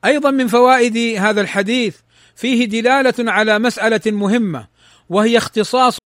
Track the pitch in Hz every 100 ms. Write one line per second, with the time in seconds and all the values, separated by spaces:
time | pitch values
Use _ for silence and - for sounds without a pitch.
0 | 202 294 285 277 247 233 247 254 240 226
1 | 233 220 202 214 190 202 196 247 226 -
2 | _ _ _ _ 247 240 240 220 233 269
3 | 262 240 233 196 214 214 240 220 220 220
4 | 214 208 202 240 208 139 107 _ _ _
5 | _ 180 220 233 - - 208 247 254 -